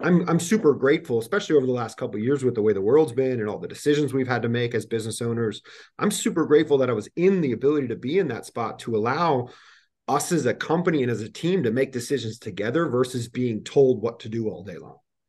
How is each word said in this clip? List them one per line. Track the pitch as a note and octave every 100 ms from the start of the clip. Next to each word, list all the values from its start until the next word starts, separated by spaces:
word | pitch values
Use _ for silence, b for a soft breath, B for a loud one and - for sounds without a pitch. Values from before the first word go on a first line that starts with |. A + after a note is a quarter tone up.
I'm, | E3 F3+ -
I'm | E3
super | - - D3+ A#2
grateful, | C3 E3 E3+ A#2
especially | - G3+ G3+ D3+
over | B2+
the |
last | B2 A2 -
couple | B2 G#2+
of |
years | A2+ C#3
with | B2+
the | A2
way | G#2+
the | G2
world's | G2+ D3 D3
been | A#2+ C3 A#2+
and | G#2+
all | F2
the | F2
decisions | G2+ C#3+ D3 C#3+
we've | C3+ B2+
had | B2
to | A#2
make | A#2+ A#2 A2+
as | -
business | A2+ A2+ -
owners. | A#2 A#2 A2+ G2+ B B B -
I'm | G#3
super | G#3 A#3 E3+ C3
grateful | D3 D#3 C#3+
that | B2
I |
was | A2 - -
in | F#3 F#3+
the | C#3+
ability | B2+ C3+ D3+ B2
to | G2+
be | B2 F3+
in | E3+
that | G#2+ -
spot | - A2+ -
to | - A2
allow | A2+ D3 E3+ C3 B2 B B B B _ -
us | C#3 -
as | E3+ B2
a |
company | G#2 - E3 F3+ D#3
and | B2
as | A2
a | A2
team | - E3 F#3+
to | A#2
make | A#2 C3+
decisions | B2 A#2+ C#3 A2+ -
together | A2 F#2 G#2+ D3+ E3
versus | B2 B2+ B2+ A#2+
being | B2 B2 G#2+
told | - C#3+ C3+ A#2+
what | A2 -
to | A2+
do | A2+ G#2+
all | E2 F#2
day | D#2
long. | C#2 - _ _